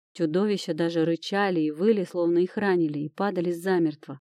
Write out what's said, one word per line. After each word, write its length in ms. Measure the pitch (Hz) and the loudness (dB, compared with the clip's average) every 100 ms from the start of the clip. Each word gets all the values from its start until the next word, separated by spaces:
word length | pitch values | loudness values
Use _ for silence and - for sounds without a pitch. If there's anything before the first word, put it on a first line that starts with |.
| _ | _
Чудовища 600 | - 165 170 214 196 - | -4 0 2 0 0 -2
даже 320 | 160 170 170 160 | -2 0 2 0
рычали 540 | 170 - 202 202 180 | 0 -2 0 0 2
и 120 | 151 | 0
выли, 340 | 151 202 214 175 | 0 2 2 0
словно 340 | 180 170 170 | -2 2 2
их 180 | 185 - | 0 0
ранили, 420 | 202 180 160 147 | 0 2 0 -2
и 100 | 151 | -8
падали 420 | - 196 180 175 | -4 -4 -2 -4
замертво, 680 | 170 180 185 165 147 - 139 _ | -4 0 2 0 -2 -14 -18 _